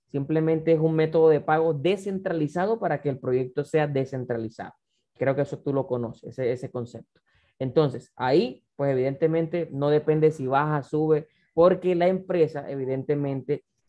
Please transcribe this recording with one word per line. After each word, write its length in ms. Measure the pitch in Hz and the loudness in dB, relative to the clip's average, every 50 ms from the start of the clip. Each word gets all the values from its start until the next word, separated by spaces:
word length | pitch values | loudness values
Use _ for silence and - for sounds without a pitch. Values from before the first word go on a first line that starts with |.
| _ _ | _ _
Simplemente 600 | - 139 139 139 156 160 160 160 160 160 156 165 | -6 -6 -4 -2 0 0 2 2 0 0 2 2
es 80 | 165 156 | 2 4
un 140 | 160 160 160 | 2 2 2
método 340 | 156 160 156 160 165 160 160 | 2 0 2 4 4 6 6
de 140 | 151 143 | 4 4
pago 320 | - - 156 160 160 165 156 | 2 0 0 2 2 0 0
descentralizado 1040 | 139 135 175 196 196 196 202 190 190 190 185 170 160 151 139 - 180 185 208 226 226 | 0 0 0 -2 -2 -4 -6 -6 -6 -4 -4 -2 -2 -2 -2 -2 -2 -2 -2 -2 -2
para 240 | - 165 151 143 | -2 -2 -2 -2
que 80 | - 143 | -2 -4
el 80 | 131 131 | -4 -4
proyecto 460 | 123 127 127 127 131 127 - 147 139 | -2 0 0 0 0 -2 -4 -6 -2
sea 220 | - - 156 151 | 0 0 0 0
descentralizado. 840 | 143 143 135 131 131 139 131 123 120 120 113 113 107 - - 95 87 - _ _ _ _ _ _ _ _ | 0 0 -2 -2 -2 -4 -6 -6 -4 -4 -4 -6 -6 -8 -12 -14 -14 -16 _ _ _ _ _ _ _ _
Creo 200 | - 131 135 135 | -2 0 0 0
que 80 | 139 | 0
eso 160 | 143 - 147 139 | -2 -4 -6 -8
tú 160 | - 143 135 | -6 -4 -2
lo 120 | 135 131 | -2 -2
conoces, 440 | - 127 120 117 113 120 - - 117 | -2 -4 -4 -4 -6 -8 -12 -16 -12
ese, 220 | 113 - 131 117 | -8 -4 -2 -2
ese 180 | 127 123 139 123 | -2 -4 -6 -8
concepto. 500 | - 123 117 120 - 113 - _ _ _ _ _ _ _ _ _ _ - | -8 -10 -10 -10 -12 -18 -20 _ _ _ _ _ _ _ _ _ _ -8
Entonces, 540 | 131 131 120 160 151 139 123 120 - _ _ | -6 0 2 2 2 2 0 -6 -12 _ _
ahí, 480 | - 127 127 139 170 226 254 - - _ _ _ | -4 0 2 2 2 2 0 -4 -12 _ _ _
pues 160 | - 139 139 | -4 -2 0
evidentemente 760 | 135 131 127 135 135 135 165 160 160 165 165 160 165 175 165 - | 0 0 0 -2 0 0 0 0 2 0 -2 -2 -4 -4 -6 -6
no 200 | - 139 143 147 | -4 -2 0 2
depende 400 | 151 151 151 156 156 156 156 156 | 2 2 2 2 2 4 4 2
si 160 | 151 156 131 | 2 0 -2
baja, 360 | 127 135 143 151 151 151 147 | 0 0 0 2 0 0 -2
sube, 460 | 139 - - 151 156 156 156 151 156 - _ _ _ _ | -2 -2 -2 0 2 2 2 0 0 -4 _ _ _ _
porque 420 | - 165 170 185 190 180 180 185 180 | 2 4 6 6 4 4 2 0 2
la 140 | 170 175 180 | 2 2 2
empresa, 600 | 190 190 190 - 185 175 160 135 135 143 - - | 2 0 -2 -2 2 2 2 2 0 -4 -8 -8
evidentemente, 960 | 139 139 131 127 131 135 127 151 147 143 143 139 139 135 120 - 143 131 - _ _ _ _ | -8 -6 -4 -4 -4 -4 -2 -2 -2 -2 -2 -4 -4 -6 -6 -6 -6 -6 -8 _ _ _ _